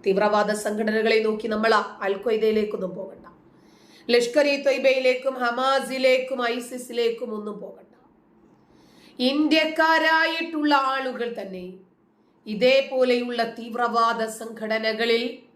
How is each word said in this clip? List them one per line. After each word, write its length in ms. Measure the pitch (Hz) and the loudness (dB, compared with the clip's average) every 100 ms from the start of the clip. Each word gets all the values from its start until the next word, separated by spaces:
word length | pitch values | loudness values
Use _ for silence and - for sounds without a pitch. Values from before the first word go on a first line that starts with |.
| 202 | 2
തീവ്രവാദ 460 | 190 208 208 208 | 2 4 2 2
സംഘടനകളെ 680 | 208 214 208 220 220 220 220 | 0 -2 -2 0 2 4 2
നോക്കി 280 | 220 214 226 | 2 -2 -2
നമ്മൾ 260 | 214 226 214 | 0 4 4
അൽ 380 | 196 - 196 | 2 -6 -4
ഖ്വയ്ദയിലേക്കൊന്നും 840 | 196 247 220 220 214 208 196 185 175 | -2 0 2 2 2 0 -4 -8 -8
പോകണ്ട, 300 | - - - - _ _ _ _ - - - | -14 -16 -20 -20 _ _ _ _ -20 -18 2
ലഷ്കർ 380 | 240 240 294 285 | 2 4 2 2
ഇ 140 | 277 | 2
തൊയ്ബയിലേക്കും 720 | 277 254 262 262 254 254 269 | 0 2 2 2 2 0 -4
ഹമാസിലേക്കും 1160 | 254 240 240 262 269 220 262 262 254 262 254 240 | -4 -4 0 0 0 -2 0 2 2 0 -4 -2
ഐസിസിലേക്കും 840 | 247 240 254 - 240 233 226 233 | -4 -8 -12 -8 -2 -2 -2 -8
ഒന്നും 260 | 214 208 208 | -8 -8 -10
പോകണ്ട. 260 | - - - _ _ _ _ _ _ _ _ _ _ _ - - | -14 -18 -20 _ _ _ _ _ _ _ _ _ _ _ -20 -2
ഇന്ത്യക്കാരായിട്ടുള്ള 1600 | 254 285 302 311 311 311 320 320 320 320 330 330 330 311 294 285 | 0 2 2 2 2 2 2 4 4 2 2 -2 -4 -2 2 2
ആളുകൾ 600 | 269 269 262 220 233 - | 2 -2 -4 -6 -8 -8
തന്നെ 320 | 196 185 180 185 _ _ _ _ _ _ 220 | -10 -12 -14 -16 _ _ _ _ _ _ -10
ഇതേപോലെയുള്ള 960 | 208 247 269 269 262 254 247 240 240 | 0 4 4 2 0 2 2 0 -2
തീവ്രവാദ 840 | 220 226 226 233 240 226 226 226 220 | -4 -4 -8 -2 0 2 2 0 -4
സംഘടനകളിൽ 1120 | 220 226 220 214 220 220 220 233 233 247 - - | -6 -12 -10 -4 -2 -2 -2 0 2 0 -8 -20